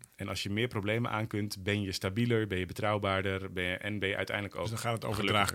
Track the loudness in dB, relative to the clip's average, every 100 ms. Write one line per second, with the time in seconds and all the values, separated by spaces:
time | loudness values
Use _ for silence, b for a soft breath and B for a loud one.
0 | -12 -10 -6 -4 -2 0 0 0 0 0
1 | 0 -2 -2 -2 -2 -2 0 0 0 -2
2 | 0 2 4 4 2 -2 -2 -2 0 2
3 | 2 2 2 -2 -4 -2 -2 -2 -2 -2
4 | 0 0 -2 -2 -4 -4 -4 -2 -2 -2
5 | -2 0 4 4 4